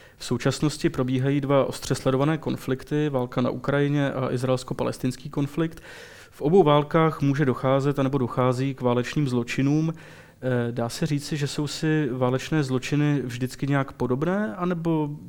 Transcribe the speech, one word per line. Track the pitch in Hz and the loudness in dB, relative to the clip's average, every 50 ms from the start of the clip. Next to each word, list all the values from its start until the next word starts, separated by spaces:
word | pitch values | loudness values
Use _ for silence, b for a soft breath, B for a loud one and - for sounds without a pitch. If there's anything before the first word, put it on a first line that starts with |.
| B B B | B B B
V | - - | -16 -8
současnosti | - 123 120 - 135 131 - - 147 - - - 165 | -6 -4 -2 0 -2 0 0 0 -2 -2 -2 -2 -2
probíhají | 160 139 127 127 131 127 131 139 143 147 | -2 -2 -2 0 0 0 0 0 0 0
dva | 135 135 143 139 - | 2 2 4 4 4
ostře | - - - - - 139 | 2 -2 -6 -4 -4 -4
sledované | - - 135 131 131 139 151 160 151 | -2 0 0 2 2 2 0 0 -2
konflikty, | - 131 127 131 - 131 131 127 - - 147 151 151 151 | -2 -4 -6 -4 -4 -4 -4 -4 -4 -4 -2 -2 0 0
válka | 139 127 123 123 - 131 | 0 -2 -2 -2 -2 0
na | 123 117 | 0 0
Ukrajině | - 127 - - 139 143 143 143 143 147 139 135 - | -2 -2 -2 0 0 2 2 2 2 0 0 0 -2
a | 131 131 127 127 | -2 -2 -2 -2
izraelsko-palestinský | 123 127 127 131 127 - - - - 123 120 117 - - 127 123 - - 147 | -2 0 0 0 0 -2 -4 -6 -4 -2 -4 -2 -2 -4 -4 -4 -6 -10 -8
konflikt. | - 147 143 143 - 165 165 165 165 - B B B B B B B B B B | -4 -4 -4 -2 -2 -2 -2 -2 -4 -8 B B B B B B B B B B
V | - - 120 | -10 -4 0
obou | 147 175 202 165 | 4 6 6 8
válkách | 147 147 147 147 147 - 165 160 160 151 - 143 | 8 6 6 4 4 4 4 4 4 2 2 2
může | 139 135 139 156 | 2 2 2 2
docházet | 127 120 - - 131 135 139 135 143 143 - | 2 2 2 2 2 2 4 2 2 2 2
anebo | 135 131 139 135 | 0 0 2 0
dochází | 123 113 - 131 127 127 123 123 135 139 131 | 0 0 0 2 2 2 2 2 -2 -4 -4
k | - | -2
válečným | 123 123 120 123 123 - - 151 147 131 | 0 2 2 2 0 0 0 0 0 2
zločinům. | 123 120 120 - - - 135 139 147 156 160 165 160 B B B B B B B B - | 0 0 -2 -2 -2 0 2 2 2 2 0 0 -4 B B B B B B B B -8
Eh, | - 131 127 123 120 120 117 | -4 -2 0 0 0 -2 -2
dá | 117 117 117 | -4 -4 -4
se | - - 170 | -2 -2 -2
říci, | 151 147 143 - - 165 | -2 -2 -2 -4 -4 -4
že | 143 143 | -4 -4
jsou | 135 - - 151 | -4 -2 -4 -4
si | 139 - - - 156 156 156 151 120 123 | -4 -4 -2 0 0 2 2 0 0 0
válečné | 127 127 123 127 127 - - 160 156 143 | 0 2 2 2 0 -2 0 0 0 0
zločiny | 127 131 127 - - 151 143 147 147 143 139 120 | 0 0 -2 -2 0 0 2 2 2 2 0 0
vždycky | 127 120 120 127 123 - - 147 | -4 -4 -4 -4 -6 -4 -4 -2
nějak | 139 143 139 135 - - | 0 0 0 0 -2 -4
podobné, | - 131 120 127 135 151 170 185 202 214 214 208 | -4 -2 0 0 0 0 0 0 0 -2 -4 -4
anebo | 185 175 180 180 165 160 165 165 156 151 147 147 151 - | -4 -2 -2 -2 -2 0 0 0 0 0 -2 -4 -8 -12